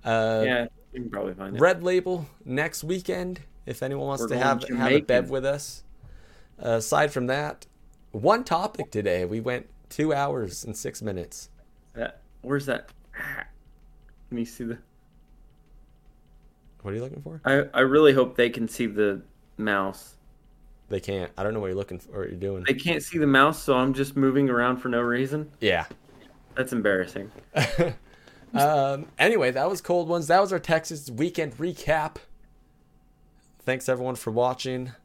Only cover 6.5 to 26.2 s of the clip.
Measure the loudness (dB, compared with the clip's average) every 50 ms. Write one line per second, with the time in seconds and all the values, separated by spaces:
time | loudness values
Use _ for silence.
6.5 | -20 -10 -2 0 0 0 2 2 2 4 2 2 2 -2 -2 0 -2 -2 -2 -6
7.5 | -8 -12 -16 -20 _ _ -20 -20 -20 _ _ -12 _ 0 4 4 4 4 2 0
8.5 | -2 0 0 -2 -4 -6 -10 -6 -4 -2 0 2 0 0 0 -2 -4 -4 -4 -4
9.5 | -4 -6 -6 -12 -20 -20 -20 -20 -4 -2 0 0 2 0 0 -2 -2 -4 -4 -6
10.5 | -8 -10 -10 -10 -12 -8 -8 -10 -10 -8 -8 -6 -6 -6 -8 -10 -12 -18 -18 -20
11.5 | -20 -20 -20 _ -20 _ _ _ -12 -10 -10 -10 -10 -14 -20 _ -20 -18 -6 -2
12.5 | -2 -2 -2 -2 -6 -6 -6 -12 -20 -20 -20 -20 -14 -12 -10 -10 -8 -10 -12 -14
13.5 | -16 -20 -20 -20 -20 -20 -20 -20 -20 -20 _ -20 -20 _ -16 -10 -6 -6 -6 -6
14.5 | -8 -12 -10 -10 -10 -10 -12 _ _ _ _ _ _ -20 _ _ -20 -20 -20 -20
15.5 | _ _ _ _ -20 -20 -20 _ -20 _ _ -20 -20 _ _ _ -20 -20 _ -20
16.5 | _ _ _ -20 -20 -16 -10 -8 -8 -6 -8 -8 -10 -12 -14 -14 -14 -4 0 4
17.5 | 4 4 4 2 4 4 4 6 8 8 10 10 8 8 4 2 4 2 2 4
18.5 | 4 -2 -4 -4 -2 -2 -4 -2 0 2 2 2 0 -2 -8 -16 _ _ _ _
19.5 | -10 -4 -2 0 0 0 0 -2 -6 -10 -16 -20 -20 -20 _ -20 -20 _ _ -20
20.5 | -20 _ -20 -20 -20 -20 _ -6 -6 -6 -4 -4 -4 -4 -4 -6 -6 -4 -4 -4
21.5 | -2 -2 -4 -4 -4 -4 -6 -6 -8 -14 -14 -12 -10 -8 -8 -8 -8 -6 -6 -6
22.5 | -6 -4 0 0 0 0 0 -2 -2 -2 -4 -6 -2 0 2 4 6 6 6 6
23.5 | 4 0 0 2 2 4 4 2 0 0 -2 -2 0 2 2 2 4 4 2 2
24.5 | 2 2 2 2 0 -2 -4 -2 0 0 0 0 0 0 -2 -2 -4 -6 -6 -8
25.5 | -10 -2 0 2 2 2 0 -4 -10 -20 _ -20 -20 -20